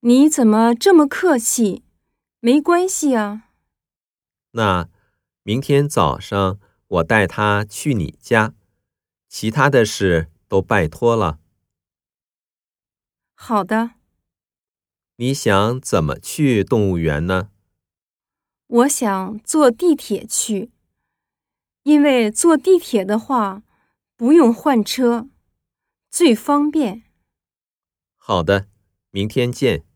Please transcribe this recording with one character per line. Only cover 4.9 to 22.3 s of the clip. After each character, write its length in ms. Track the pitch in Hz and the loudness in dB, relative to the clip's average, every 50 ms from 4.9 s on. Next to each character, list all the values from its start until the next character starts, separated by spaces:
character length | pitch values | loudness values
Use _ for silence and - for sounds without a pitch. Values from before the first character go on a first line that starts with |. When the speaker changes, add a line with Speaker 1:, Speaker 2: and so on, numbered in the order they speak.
| _ _ _ _ _ _ _ _ _ _ | _ _ _ _ _ _ _ _ _ _
Speaker 2:
明 180 | _ 101 107 127 | _ -4 -4 -4
天 280 | 135 - 147 139 143 143 | -2 0 0 0 0 0
早 300 | - - 90 73 65 - | 0 0 0 0 -2 -4
上 400 | - - 107 101 98 95 92 - _ _ _ _ _ _ | -10 -8 -4 -2 -2 -2 -4 -6 _ _ _ _ _ _
我 160 | 95 87 82 | -4 -4 0
带 200 | 80 113 110 98 | 2 2 0 0
他 400 | 87 - - 107 104 104 101 107 | 0 -2 -2 -2 0 0 -2 -4
去 300 | 107 - - - 156 135 | -6 -10 -8 -6 -4 -4
你 240 | 104 80 - - _ | -4 -4 -6 -10 _
家， 340 | _ - 120 113 107 110 - _ _ _ _ _ _ _ _ _ _ _ _ _ _ _ | _ -2 0 0 0 -2 -4 _ _ _ _ _ _ _ _ _ _ _ _ _ _ _
其 200 | - - - 113 | -16 -8 -8 -6
他 220 | 110 147 131 143 | -2 0 0 2
的 140 | 139 127 113 | 2 2 0
事 440 | 107 - - 101 95 87 80 80 - _ _ _ _ | 0 -2 -4 -2 0 0 0 -2 -6 _ _ _ _
都 120 | 104 98 | -4 -4
拜 280 | 90 _ 117 101 82 78 | -2 _ -2 -2 -2 -4
托 260 | - - 123 117 117 | -6 -4 -2 -2 0
了。 240 | 113 101 82 78 - _ _ _ _ _ _ _ _ _ _ _ _ _ _ _ _ _ _ _ _ _ _ _ _ _ _ _ _ _ _ _ _ _ _ _ _ _ _ _ | 0 -2 -4 -6 -8 _ _ _ _ _ _ _ _ _ _ _ _ _ _ _ _ _ _ _ _ _ _ _ _ _ _ _ _ _ _ _ _ _ _ _ _ _ _ _
Speaker 1:
好 280 | _ - - 240 208 | _ -10 -4 -4 -4
的。 300 | 190 190 220 220 226 233 _ _ _ _ _ _ _ _ _ _ _ _ _ _ _ _ _ _ _ _ _ _ _ _ _ _ | -2 -2 -2 -4 -4 -6 _ _ _ _ _ _ _ _ _ _ _ _ _ _ _ _ _ _ _ _ _ _ _ _ _ _
Speaker 2:
你 140 | 120 131 | -6 -4
想 480 | 135 - - 113 101 98 104 113 123 127 | -4 -2 0 2 2 2 2 0 -2 -6
怎 240 | - - - 95 80 | -6 -2 -2 0 0
么 140 | 73 67 - | -2 -4 -6
去 440 | - - - - 151 135 123 104 | -10 -14 -4 -2 0 2 2 0
动 280 | 98 - 127 113 104 98 | 0 0 0 0 0 0
物 80 | 92 87 | -2 -2
园 280 | 82 80 76 73 82 | -2 -2 -2 -2 -2
呢？ 240 | 90 95 92 90 - _ _ _ _ _ _ _ _ _ _ _ _ _ _ _ _ _ _ _ _ _ _ _ | -2 -2 -2 -4 -6 _ _ _ _ _ _ _ _ _ _ _ _ _ _ _ _ _ _ _ _ _ _ _
Speaker 1:
我 220 | _ 240 233 247 285 | _ 2 2 2 2
想 500 | - - 254 214 196 190 190 190 220 214 _ | 0 -2 -4 -4 -4 -4 -6 -8 -12 -14 _
坐 260 | - - 311 302 247 | -4 0 2 2 2
地 240 | 233 - 359 359 302 | 2 2 0 0 0
铁 320 | 277 - - 208 - - | 0 -2 -8 -8 -8 -8
去， 460 | 220 - - - - 214 196 214 240 _ _ _ _ _ _ _ _ _ _ _ _ _ _ _ _ _ _ _ _ _ _ _ | -8 -8 -8 -6 -4 -6 -6 -6 -10 _ _ _ _ _ _ _ _ _ _ _ _ _ _ _ _ _ _ _ _ _ _ _
因 180 | 277 302 294 | 0 2 4
为 280 | 285 294 262 247 233 214 | 4 4 2 2 0 -2